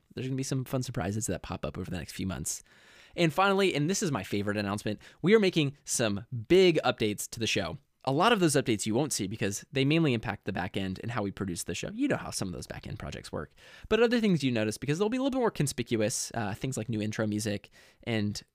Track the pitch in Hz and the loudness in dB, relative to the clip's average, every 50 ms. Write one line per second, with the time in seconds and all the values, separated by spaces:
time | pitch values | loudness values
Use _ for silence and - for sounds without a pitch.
0 | _ _ - - 123 131 135 131 131 - 143 131 123 - - 127 127 - 120 - | _ _ -10 -8 -6 -4 -4 -4 -4 -2 -2 -4 -4 -4 -4 -4 -4 -4 -4 -4
1 | 85 101 104 110 113 - 87 78 - - 85 - - - - 85 92 85 92 85 | -4 -2 -4 -4 -2 -4 -4 -4 -6 -8 -8 -6 -6 -6 -6 -6 -8 -6 -8 -8
2 | 67 - - - 95 95 85 65 80 - - - - _ _ _ - - - - | -8 -10 -8 -6 -4 -4 -4 -4 -6 -6 -8 -8 -12 _ _ _ -20 -20 -20 -20
3 | - - - 170 175 160 - 185 190 196 196 190 196 185 - 143 147 165 196 - | -20 -8 -2 0 0 2 4 4 4 4 4 4 4 4 4 2 0 0 0 0
4 | 214 160 139 98 90 - 104 101 98 104 101 104 101 98 101 107 - 110 104 - | 0 0 0 -2 -2 -2 -2 -2 0 0 -2 -2 0 -2 -2 -2 -4 -4 -6 -6
5 | - - - _ - 175 220 226 196 185 - 170 147 135 - - - - - - | -10 -20 -8 _ 4 6 6 6 6 4 2 2 0 0 -2 -6 -8 -4 -2 0
6 | 120 107 101 101 - - 127 117 104 - 170 190 190 180 160 151 - 127 - - | 0 0 0 -2 -6 -8 -8 -4 2 6 8 8 8 8 6 4 2 2 2 2
7 | 120 107 104 - - - - 117 110 - - 107 92 80 87 - _ _ _ _ | 2 0 0 -2 -6 -8 -6 -4 -2 0 0 0 0 -2 -6 -10 _ _ _ _
8 | - 131 135 151 185 233 240 196 175 156 135 139 110 127 110 98 - 110 104 123 | -2 0 2 4 4 4 4 6 4 4 4 4 4 2 0 0 0 0 0 0
9 | 156 139 - - 104 92 110 - 110 98 101 - - _ - 135 135 139 156 165 | 0 0 -2 -2 -4 -4 -4 -2 -2 -2 -2 -4 -8 _ 0 0 2 4 4 4
10 | 165 143 120 110 - 110 98 - - 107 95 92 87 92 - 104 95 95 92 - | 4 4 2 0 -2 -4 -8 -6 -6 -6 -4 -4 -4 -4 -4 -4 -4 -4 -6 -6
11 | - 117 120 120 101 101 - - 98 98 85 - - - 87 - - - 208 233 | -6 -6 -4 -4 -4 -4 -4 -4 -4 -4 -6 -6 -6 -8 -6 -6 -6 -8 -4 -2
12 | 277 262 135 - - 80 - - 104 92 82 65 - - - - - - - - | -2 -2 -2 -2 -4 -6 -6 -6 -6 -6 -8 -8 -10 -10 -12 -12 -12 -12 -12 -10
13 | - 69 - - - - - - 78 - _ - - - - - - - 220 214 | -10 -10 -10 -12 -12 -8 -8 -8 -8 -10 _ -20 -20 -20 -20 -10 -4 0 4 4
14 | 240 226 247 233 220 208 175 143 135 131 123 110 107 107 104 - - 135 147 175 | 4 4 4 4 4 4 4 4 2 2 2 2 2 0 -2 -2 -2 -2 0 0
15 | 208 214 254 254 262 277 247 262 240 208 - - 147 135 - - 117 - 120 107 | 0 0 0 -2 -2 -2 0 0 0 0 0 0 -2 -2 -2 -4 -4 -2 0 0
16 | 107 104 - - - - - 117 110 98 101 - - 131 131 117 107 - 113 107 | 2 0 0 -2 -4 -4 -6 -6 -4 -4 -6 -6 -6 -6 -6 -4 -4 -4 -2 -2
17 | 104 107 110 - 110 107 104 107 113 104 101 - - - _ - - - _ _ | -2 -2 -2 -2 -2 0 0 -2 -2 -2 -4 -4 -6 -12 _ -20 -20 -20 _ _
18 | - 117 117 110 104 104 104 - - _ | -6 -2 0 0 0 -2 -2 -6 -10 _